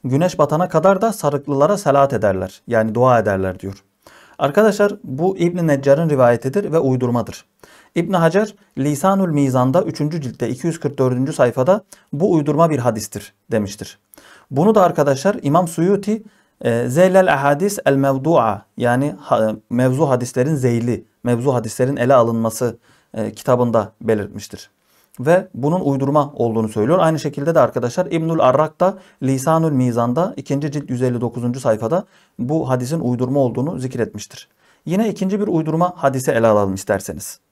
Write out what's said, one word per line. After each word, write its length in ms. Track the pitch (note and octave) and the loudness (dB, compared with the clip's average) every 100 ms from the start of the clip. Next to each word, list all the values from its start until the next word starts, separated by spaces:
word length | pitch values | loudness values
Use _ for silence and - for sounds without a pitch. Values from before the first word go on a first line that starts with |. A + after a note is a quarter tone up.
Güneş 340 | C3 C3+ F3+ - | -2 0 0 0
batana 300 | D3 D#3 F3+ | 0 0 0
kadar 320 | D#3+ F3+ F#3+ | 2 2 2
da 120 | A3+ | 0
sarıklılara 640 | - D3 C#3 C#3+ C#3 D3 G3+ | 0 -2 -2 -2 2 2 2
salat 360 | D3+ C#3 C#3 | 2 4 2
ederler." 500 | A2+ G#2 F#2 F#2+ - - | 2 0 0 -6 -10 -2
Yani 280 | A2+ A2 | 0 0
dua 240 | A2 B2+ A#2+ | 2 4 4
ederler 400 | G#2+ G2 F#2+ F#2 | 2 -2 -2 -6
diyor. 260 | F#2+ G2 _ _ _ - _ - | -12 -12 _ _ _ -20 _ -4
Arkadaşlar 560 | C#3 E3+ A3 G3+ G3+ G3+ | 0 4 2 2 0 -2
bu 340 | - C3 F3+ F#3+ | -10 -2 -2 0
İbn-i 280 | E3+ F3+ E3 | -2 0 0
Neccar'ın 440 | C#3 C3+ C#3 E3 | 2 4 4 4
rivayetidir 640 | C3+ A#2+ A#2+ C3+ C3 G3+ | 4 4 2 0 -4 -2
ve 60 | D#3+ | 0
uydurmadır. 680 | C3+ B2+ B2 A#2+ A2+ - _ _ - - _ | 0 0 0 -2 -4 -12 _ _ -20 -20 _
İbn 180 | E3+ E3+ | -6 -2
Hacer 420 | F#3 E3 F3+ G#3+ - _ - | 2 2 2 -2 -8 _ -4
Lisanul 500 | C#3+ C#3+ F#3+ G3 F#3 | -4 0 0 2 0
Mizan'da 540 | D3 C#3 B2+ B2+ E3 | 2 2 2 2 2
üçüncü 380 | E3 - D3+ E3+ | -2 -4 -4 -4
ciltte 280 | C3 - B2 | -8 -6 -6
iki 180 | - E3+ | -2 -4
yüz 140 | D#3+ | -4
kırk 180 | C#3 C3+ | -6 -2
dördüncü 340 | C3 B2+ C3+ | 0 0 -2
sayfada 520 | D3+ B2 A#2 C3 G3+ _ - _ | 2 2 2 2 0 _ -20 _
bu 200 | C#3+ E3+ | -2 0
uydurma 380 | D#3 C#3+ D3 E3 | 2 0 2 2
bir 80 | C#3 | 2
hadistir 540 | B2 A2 - G2+ - _ _ | -2 -2 -8 -12 -16 _ _
demiştir. 460 | A2+ G2+ - - - _ - - - _ | -4 -4 -8 -16 -18 _ -20 -20 -20 _
Bunu 240 | C3+ F#3+ | 0 2
da 80 | A3 | 4
arkadaşlar 540 | F3+ E3 C#3+ C3+ F#3+ G#3 | 2 2 0 2 -2 -2
İmam 260 | C#3+ D#3+ F3 | 0 0 0
Suyuti, 540 | - F3 G3+ G3+ G#3+ - _ _ _ | -2 0 0 -2 -6 -8 _ _ _
e, 280 | A#2+ A#2 B2 | -2 -2 0
Zeylel 460 | C3+ F#3 F#3+ F#3 | 4 6 6 4
Ahadis 440 | C#3+ C#3+ C#3+ G3+ G3+ - | 2 2 2 0 0 0
el 100 | C#3 | 2
Mevdu'a, 680 | C#3 C3+ D3 E3 A2+ G2+ _ - | 2 0 2 2 2 -2 _ -4
yani 380 | A#2+ B2 D3 F#3+ | 0 0 -2 -6
ha-, 320 | - A#2+ A2 G#2+ _ | -2 0 0 -4 _
mevzu 380 | A#2+ B2+ B2+ D#3 | 0 0 2 0
hadislerin 460 | B2+ B2 - C3 | 0 -2 -2 -2
zeyli, 500 | D3+ B2+ A#2+ A#2+ A#2 - _ | 0 0 0 -2 -4 -8 _
mevzu 300 | A#2+ A#2 C3+ | -4 0 0
hadislerin 420 | B2 A2 - B2+ C#3 | 0 -4 -2 -2 0
ele 180 | A#2+ | 2
alınması, 640 | C3+ A#2 A2+ A2+ - A#2+ - _ _ _ | 4 4 0 -2 -2 -4 -6 _ _ _
e, 180 | - A2 | -8 -8
kitabında 600 | A2 - B2 A#2+ A2+ G2+ _ | -6 0 2 2 0 -2 _
belirtmiştir. 720 | A2 G#2+ F#2+ G#2 - G2+ - _ _ _ _ - | -2 -2 -2 -10 -16 -18 -20 _ _ _ _ -6
Ve 280 | C3 F3+ - | 0 0 0
bunun 260 | - C#3+ F3+ | -4 -2 0
uydurma 520 | C#3+ C#3 C#3 D3+ C#3+ | 0 0 0 0 0
olduğunu 340 | - A#2 A2 A2 | -2 -2 0 -2
söylüyor. 300 | A2 A2 F3+ | -2 0 2
Aynı 200 | E3 D#3 | 2 0
şekilde 360 | D3 - C#3+ | -4 -4 0
de 60 | E3 | 4
arkadaşlar 460 | A#2+ C3+ - - F3+ | 2 0 -4 -2 -2
İbnül 340 | E3 D#3+ D#3+ | -2 -2 2
Arrak 400 | B2+ C3+ D3+ _ | 2 2 0 _
da 180 | F#3 G3 - _ | -2 -2 -18 _
Lisanül 500 | C3 C3+ C3+ D#3+ D#3+ | -2 0 0 2 2
Mizan'da 600 | C3+ B2+ A#2 A#2 B2 F3+ - | 2 0 0 0 0 -2 -4
ikinci 360 | - C#3 D3+ | -6 -4 -4
cilt 180 | D3 C#3 | -6 -6
yüz 120 | B2 | -2
elli 180 | B2+ A#2+ | -2 -2
dokuzuncu 400 | A#2 A#2+ A#2+ B2+ | -4 -4 -6 -2
sayfada 440 | B2+ A2 A2+ E3+ - _ _ - | -2 0 0 -2 -4 _ _ -10
bu 300 | B2 D#3+ C3 | -4 -2 -2
hadisin 320 | B2+ B2+ E3 | -2 -2 -4
uydurma 400 | B2 B2 B2+ C#3+ | -2 -2 0 0
olduğunu 380 | B2+ A#2 C#3+ E3 | 0 -2 -4 -6
zikretmiştir. 720 | B2+ B2+ G#2 G#2 - - - _ _ _ | -8 -4 -6 -6 -16 -20 -20 _ _ _
Yine 240 | - F#3 A3+ | -4 -2 -2
ikinci 320 | - F#3+ G3+ | -2 -4 -2
bir 60 | G#3 | -2
uydurma 460 | D#3+ D#3 D#3+ F3+ F3+ | -2 0 -2 -4 -2
hadise 360 | C#3 C3 C3 | -2 0 -2
ele 140 | B2+ A2+ | 2 4
alalım 280 | G#2 G2 | 4 2
isterseniz. 680 | G2 - G2 - F2 - - _ | -4 -2 -4 -4 -12 -14 -18 _